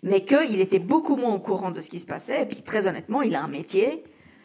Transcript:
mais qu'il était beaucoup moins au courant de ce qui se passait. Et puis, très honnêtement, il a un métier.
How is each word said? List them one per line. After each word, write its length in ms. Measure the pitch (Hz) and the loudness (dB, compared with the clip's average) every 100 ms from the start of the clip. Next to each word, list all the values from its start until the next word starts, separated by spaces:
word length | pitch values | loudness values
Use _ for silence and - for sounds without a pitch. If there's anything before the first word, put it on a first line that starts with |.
mais 220 | - 196 190 | 0 2 4
qu'il 340 | 277 311 202 | 4 4 2
était 180 | 190 190 | 2 2
beaucoup 380 | 175 302 311 269 | 4 2 2 0
moins 180 | 240 | 0
au 60 | 202 | -2
courant 320 | - 185 190 | -2 -4 -4
de 80 | 170 | -6
ce 100 | 160 | -10
qui 120 | 180 | -10
se 40 | 175 | -10
passait. 360 | 139 - 277 | -10 -4 -4
Et 40 | 233 | -4
puis, 160 | - | -8
très 220 | - 214 190 | -6 -2 0
honnêtement, 360 | - - 247 | -2 -4 -2
il 120 | 254 | 0
a 80 | 147 | -2
un 40 | 151 | -4
métier. 560 | 143 160 190 240 320 - _ - - | -8 -2 2 2 0 -10 _ -20 -20